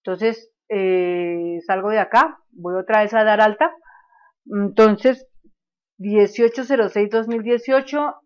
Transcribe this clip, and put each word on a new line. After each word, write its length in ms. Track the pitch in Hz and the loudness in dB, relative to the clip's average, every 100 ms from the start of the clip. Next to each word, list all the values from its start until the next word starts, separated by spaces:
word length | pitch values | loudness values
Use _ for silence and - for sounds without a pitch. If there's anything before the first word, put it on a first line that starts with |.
Entonces, 480 | - 185 220 226 - _ - | -10 -4 -4 -4 -10 _ -8
eh, 920 | 202 190 185 180 175 175 170 170 170 165 | -2 0 0 0 -2 -4 -6 -6 -8 -6
salgo 240 | 190 202 | -4 -2
de 80 | 214 | -2
acá, 400 | 185 226 320 - _ | 0 2 0 -4 _
voy 240 | - 175 | -14 -8
otra 280 | 185 185 214 | -6 0 0
vez 120 | 208 | 2
a 100 | 220 | 2
dar 160 | 214 214 | 2 4
alta. 360 | 214 208 320 - _ - _ _ _ _ - | 2 2 -2 -4 _ -20 _ _ _ _ -8
Entonces, 800 | 202 202 196 220 208 254 254 - _ _ _ _ _ _ - | -4 0 4 4 4 2 0 -6 _ _ _ _ _ _ -12
dieciocho 680 | 196 214 202 - 233 233 254 | -2 2 2 2 0 0 -2
cero 240 | 262 202 | 0 0
seis 200 | 208 208 | -2 0
dos 180 | 226 220 | -2 -2
mil 140 | 233 | -4
dieciocho, 760 | 220 240 247 269 269 294 294 - | -2 -2 0 -2 -2 -4 -4 -8